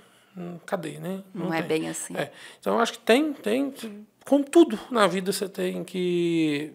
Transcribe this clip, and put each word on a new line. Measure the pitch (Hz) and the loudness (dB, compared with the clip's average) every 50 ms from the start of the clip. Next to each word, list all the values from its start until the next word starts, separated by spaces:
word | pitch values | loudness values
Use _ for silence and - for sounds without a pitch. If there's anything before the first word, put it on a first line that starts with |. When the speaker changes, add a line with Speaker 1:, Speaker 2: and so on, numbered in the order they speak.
| - _ _ _ _ _ - | -20 _ _ _ _ _ -16
Speaker 1:
hum, | 185 175 175 175 170 - | -14 -12 -12 -12 -14 -8
cadê, | - 208 185 160 156 147 151 | -6 -6 -6 -6 -8 -10 -8
né? | 156 175 190 190 190 - - | -8 -8 -8 -8 -10 -12 -8
Speaker 2:
Não | 196 170 | -6 -4
Speaker 1:
Não | 185 165 | -2 -2
Speaker 2:
é | 160 160 | -2 0
Speaker 1:
tem. | 160 160 160 | 0 0 0
Speaker 2:
bem | 165 165 | 0 -4
assim. | 160 - - - 175 | -6 -8 -8 -8 -6
Speaker 1:
É. | - 147 143 - - - - - - | -6 -6 -6 -8 -14 -20 -20 -18 -6
Então, | - 196 196 | -2 0 2
eu | 220 | 2
acho | 233 - - | 2 0 -2
que | - | 0
tem, | - - 220 269 311 311 269 | 2 4 4 4 4 0 -4
tem, | - - 208 214 262 277 269 269 - - 220 202 208 214 - _ _ - | -4 -2 -2 0 0 0 -2 -6 -8 -12 -14 -14 -16 -20 -20 _ _ 0
como | - 269 285 277 | 2 2 2 4
tudo | 277 - 339 330 311 214 202 - - | 6 6 6 6 6 4 -4 -6 -2
na | 254 233 208 | 2 4 4
vida | 180 170 196 185 190 | 4 2 0 -2 -2
você | 190 - 202 185 | -2 -4 -4 -6
tem | - - 185 180 185 185 170 | -4 -4 -4 -4 -4 -6 -8
que, | 170 - 185 180 180 175 175 170 170 170 165 160 156 147 143 151 156 - | -6 -4 -2 -2 0 2 2 2 2 2 2 2 2 0 -2 -4 -6 -12